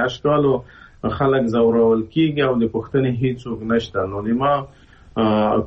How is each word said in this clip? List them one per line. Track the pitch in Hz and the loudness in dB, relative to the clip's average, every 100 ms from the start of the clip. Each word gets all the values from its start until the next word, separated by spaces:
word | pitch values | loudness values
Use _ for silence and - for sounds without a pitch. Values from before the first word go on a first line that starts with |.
اشکالو | 123 - 147 147 143 123 - - - - 113 - | 0 -2 0 2 2 0 -4 -20 -20 -8 -6 -2
خلک | 135 135 117 | 0 0 0
ځورول | 117 113 117 113 113 110 | 2 2 4 4 2 0
کیږي | 156 160 143 135 | 0 0 2 0
او | 120 | 0
د | 113 | -2
پوښتنې | 113 - 139 131 117 | -2 -4 -2 0 0
هیڅوک | 131 123 123 113 | -2 -4 -8 -8
نشته. | 110 117 - 98 95 | -2 -2 -2 -4 -4
نو | 101 107 | -4 -2
د | 120 | 0
ما، | 139 143 139 - - - - - | 0 -2 -4 -18 -20 -20 -10 -2
آه، | 110 107 107 110 | 2 2 2 0